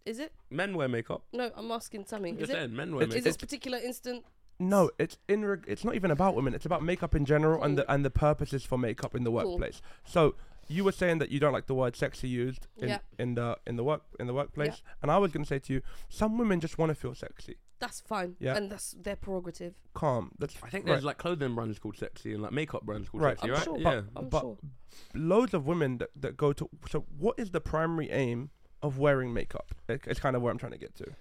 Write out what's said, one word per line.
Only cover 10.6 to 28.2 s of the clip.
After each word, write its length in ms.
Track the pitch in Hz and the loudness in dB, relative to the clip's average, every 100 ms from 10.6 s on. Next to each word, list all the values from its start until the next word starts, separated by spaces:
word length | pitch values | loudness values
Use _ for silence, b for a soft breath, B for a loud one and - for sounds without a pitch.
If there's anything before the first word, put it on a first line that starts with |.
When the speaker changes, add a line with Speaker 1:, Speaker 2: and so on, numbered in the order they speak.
| - | -4
Speaker 3:
you 160 | 160 | 2
were 80 | 196 | 2
saying 260 | - 180 165 | 4 2 4
that 100 | 135 | 2
you 80 | 143 | 4
don't 120 | 147 | 4
like 140 | 127 - | 4 0
the 80 | |
word 220 | 131 127 - | 2 2 0
sexy 320 | 135 - 131 | -4 -2 -2
used 380 | 123 123 127 - - | 0 -2 -4 -10 -6
in, 100 | 123 | -2
Speaker 1:
Yeah. 100 | 202 - - | -2 -6 -4
Speaker 3:
in 160 | 123 | -2
the, 240 | 120 117 - - | 0 -2 -4 -4
in 100 | 117 | -2
the 80 | |
work, 180 | 131 151 - - | 0 0 -4 -8
in 80 | 123 | -4
the 60 | |
workplace. 480 | 131 143 147 147 - - | -2 -4 -2 -2 -4 -12
Speaker 1:
Yeah. 60 | B | B
Speaker 3:
And 80 | 143 | 2
I 80 | 175 | 4
was 140 | 196 | 4
gonna 120 | - | 0
say 140 | - 139 | -2 -4
to 140 | - | 0
you, 80 | 131 - B B | -2 -2 B B
some 300 | - 214 226 | 0 2 4
women 220 | 226 180 | 4 4
just 180 | 160 - | 2 2
wanna 160 | 160 | 2
feel 200 | 151 127 | 2 -4
sexy. 420 | 127 - - - - - - | -8 -12 -12 -14 -14 -16 -8
Speaker 1:
That's 220 | 240 - | -8 -8
fine. 360 | - 214 180 180 | -6 -4 -4 -2
Speaker 3:
Yeah. 180 | 127 135 | 0 0
Speaker 1:
And 160 | 196 | -2
that's 200 | 196 - | -6 -10
their 240 | - 170 - | -8 -8 -6
prerogative. 580 | - 185 175 - 175 - - | -4 -4 -4 -8 -10 -12 -14
Speaker 3:
Calm. 380 | - 156 123 71 - | 0 2 2 -2 -6
That's 160 | 143 - | -6 -6
Speaker 2:
I 80 | - | -8
think 160 | 196 170 | -4 2
Speaker 3:
right. 60 | |
Speaker 2:
there's, 120 | - | 2
like, 140 | 139 - | 2 -2
clothing 360 | 170 175 135 | -2 0 0
brands 240 | 117 113 104 | 0 -2 -4
called 200 | 107 104 | -8 -8
Sexy 340 | 104 - 110 | -8 -8 -6
and, 100 | 107 | -6
like, 100 | 107 | -2
makeup 340 | 139 156 - 107 | -2 -2 -6 -6
brands 240 | 104 104 | -6 -6
called 120 | - | 2
Speaker 3:
Right. 160 | 147 117 | 2 2
Speaker 2:
Sexy, 100 | 113 | 0
Speaker 1:
I'm 40 | |
Speaker 2:
right? 100 | 139 | 0
Speaker 1:
sure. 140 | 240 156 | 0 2
Speaker 2:
Yeah. 220 | 160 123 101 113 | 2 2 -2 -8
Speaker 1:
I'm 140 | 131 | -2
Speaker 3:
But 100 | 151 | 0
Speaker 1:
sure. 160 | 131 101 147 - - B B | 0 -8 -14 -16 -18 B B
Speaker 3:
loads 400 | - 160 202 254 | -4 4 6 6
of 140 | 175 139 | 2 0
women 320 | 175 139 123 | 2 2 0
that, 100 | - 147 | -4 -6
that 220 | - 131 | -6 2
go 160 | 147 | 2
to, 160 | 143 - 151 - | 2 -4 -8 -4
so 160 | 151 - 151 | -4 -4 -2
what 200 | 196 - | -2 0
is 120 | 214 | -2
the 100 | 170 | -2
primary 500 | - 156 165 165 143 | -2 0 0 0 0
aim 380 | 127 | 0